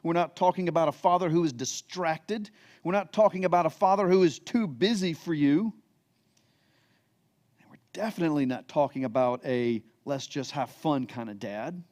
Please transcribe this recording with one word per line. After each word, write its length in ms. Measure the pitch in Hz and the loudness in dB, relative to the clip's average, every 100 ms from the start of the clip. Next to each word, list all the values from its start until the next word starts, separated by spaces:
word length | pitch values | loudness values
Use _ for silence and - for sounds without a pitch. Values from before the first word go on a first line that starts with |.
We're 100 | 165 | -2
not 240 | 170 160 - | 0 -2 0
talking 320 | 180 180 175 | 0 0 -2
about 200 | 165 156 | 0 0
a 40 | |
father 380 | - 180 175 180 | 2 2 2 2
who 140 | 165 | 2
is 80 | 165 | 0
distracted. 960 | 123 131 - - 180 165 160 - 214 208 _ _ _ | -2 -8 -10 -12 -6 -4 -4 -6 -6 -8 _ _ _
We're 100 | - | -2
not 200 | 202 180 | -2 -2
talking 320 | - 208 185 | 2 2 2
about 220 | 180 175 160 | 2 2 2
a 40 | |
father 380 | - 190 196 180 | 0 2 4 4
who 140 | 185 | 6
is 160 | 175 - | 4 2
too 280 | - 240 202 | -4 -2 -2
busy 480 | 120 196 220 180 | 0 0 2 -2
for 180 | 151 175 | -4 -4
you. 400 | 156 143 151 220 - _ _ _ _ _ _ _ _ _ _ _ _ _ _ _ _ _ _ | 2 4 4 0 -6 _ _ _ _ _ _ _ _ _ _ _ _ _ _ _ _ _ _
And 100 | _ | _
we're 80 | - _ | -20 _
definitely 520 | 185 220 208 165 147 | -6 -6 -2 -2 0
not 240 | 127 123 - | 0 -4 -4
talking 360 | 151 139 135 | -2 0 -2
about 360 | 131 127 123 123 143 | -4 0 0 0 -2
a, 360 | 123 120 113 - _ | 0 0 -2 -6 _
"Let's 220 | 143 139 - | -8 -8 -6
just 240 | 147 127 | -10 -8
have 180 | 147 120 | -6 -8
fun" 380 | - 160 143 127 | -4 -2 -2 -4
kind 240 | 117 113 | -10 -12
of 80 | 104 | -12
dad. 440 | 107 104 135 175 175 | -10 -8 -8 -10 -16